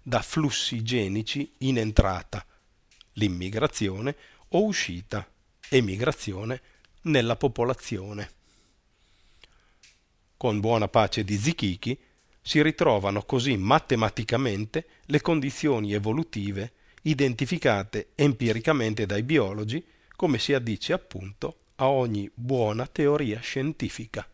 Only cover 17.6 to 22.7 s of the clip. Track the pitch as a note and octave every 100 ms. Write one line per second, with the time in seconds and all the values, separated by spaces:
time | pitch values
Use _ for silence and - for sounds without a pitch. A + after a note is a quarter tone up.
17.6 | C3+ G#2 G2 G#2+ - - D3 B2 A#2 A2
18.6 | A2+ D3+ A2 G#2+ G2+ G2+ A#2 D3+ G2 G2+
19.6 | G#2+ C#3 - _ _ - F3+ B2 - C#3
20.6 | A#2 G#2 - F3+ - F#2+ F#2+ G2+ - -
21.6 | _ - C3+ C#3 B2 G#2+ G2+ - A#2+ C3+
22.6 | A2